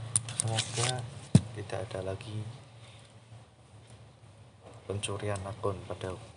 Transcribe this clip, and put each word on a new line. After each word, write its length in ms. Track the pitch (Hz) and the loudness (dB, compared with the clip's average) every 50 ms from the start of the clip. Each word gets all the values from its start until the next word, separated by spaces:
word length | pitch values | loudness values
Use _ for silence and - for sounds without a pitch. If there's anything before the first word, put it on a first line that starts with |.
| - - - - - - - | -2 0 2 2 2 0 0
semoga 640 | - - 110 110 110 - - - 120 117 123 127 127 120 - - - - - - - - - - | 0 2 4 4 2 2 2 2 2 4 4 2 0 -2 -6 -8 -10 8 10 10 10 10 6 -2
tidak 240 | 107 98 98 98 98 95 113 | -6 -4 -2 -2 -2 -2 -2
ada 240 | - 95 92 95 95 | -2 -2 -2 -2 -2
lagi 280 | - - 113 107 110 104 113 - - - - - - - - - - - - - - - - - - - - - - - - - - - - - - - - - - - - - - - - - - - - - - - - | -4 -4 -4 -4 -4 -4 -6 -8 -10 -14 -18 -18 -18 -18 -18 -18 -18 -18 -20 -20 -20 -18 -18 -18 -18 -18 -20 -20 -20 -20 -20 -20 -20 -18 -18 -18 -18 -18 -20 -20 -20 -20 -20 -20 -20 -20 -20 -20 -20 -18 -18 -18 -8 -4 -4
pencurian 480 | 98 104 - - 98 98 104 104 101 95 95 | -2 -2 0 -2 -2 0 0 0 0 0 -2
akun 320 | 98 98 - - 101 95 90 87 | -4 -4 0 0 0 0 0 -4
pada, 320 | - 92 - - 92 90 - - - - | -6 -6 -4 -4 -4 -4 -6 -10 -14 -16